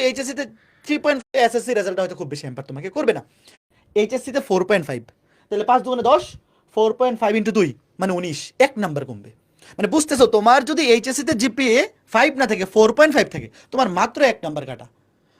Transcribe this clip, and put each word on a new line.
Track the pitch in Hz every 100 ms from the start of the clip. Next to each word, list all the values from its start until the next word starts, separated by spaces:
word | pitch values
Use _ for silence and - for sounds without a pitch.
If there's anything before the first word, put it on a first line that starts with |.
| 262
এইচএসসিতে | 269 254 269 247 - _ _ -
থ্রি | 294
পয়েন্ট | 294 277 - 269 285
এসএসসি | 240 233 214
রেজাল্টটা | 196 190
হয়তো | 180 175
খুব | 156
বেশি | 143 143
হ্যাম্পার | 123 -
তোমাকে | 135 185 -
করবে | 269 -
না। | - _ _ _ _ _ _ 208
এইচএসসিতে | 214 247 262 277 -
ফোর | 185 185
পয়েন্ট | 202 147
ফাইভ, | 123 - _ _ _ -
তাহলে | 208 214
পাঁচ | 247 247
দুগুণে | 247 233
দশ, | 339 - - _ _ _ -
ফোর | 220 220
পয়েন্ট | 254 226
ফাইভ | 214 220
ইনটু | 214 208
দুই | 165 117 _ -
মানে | 190 175
উনিশ, | 175 143 - - 269
এক | 220
নাম্বার | 190 143 131
কমবে। | 104 107 _ _ _ - -
মানে | 196 311
বুঝতেছো | 302 269 233 214
তোমার | 220 269 254
যদি | 311 269
এইচএসসিতে | 233 254 254 269 247
জিপিএ | 247 240 262 240 403 _ _
ফাইভ | 220 294 269
না | 254
থাকে, | 196 185
ফোর | 220 220 233
পয়েন্ট | 311 285
ফাইভ | - 156
থাকে, | 113 _ _
তোমার | 254 240 180
মাত্র | 233 285 254
এক | - 160
নাম্বার | 151 131
কাটা। | 127 123 _ _ _ _